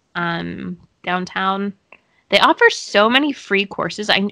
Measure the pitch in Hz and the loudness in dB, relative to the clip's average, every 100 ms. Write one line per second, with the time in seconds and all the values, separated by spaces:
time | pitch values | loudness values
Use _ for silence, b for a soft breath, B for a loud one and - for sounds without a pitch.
0 | _ - 175 170 - - 180 175 - _ | _ -6 -4 -4 -6 -8 -10 -12 -16 _
1 | - 180 180 - 190 196 202 196 _ b | -2 -2 -2 -4 -2 -2 -4 -8 _ b
2 | b b b 196 254 320 466 - - 202 | b b b 2 2 4 4 4 0 4
3 | 214 247 294 269 - 196 202 - 160 - | 4 4 0 -4 -2 -2 -2 -4 -6 -4
4 | 208 196 202 | -2 0 0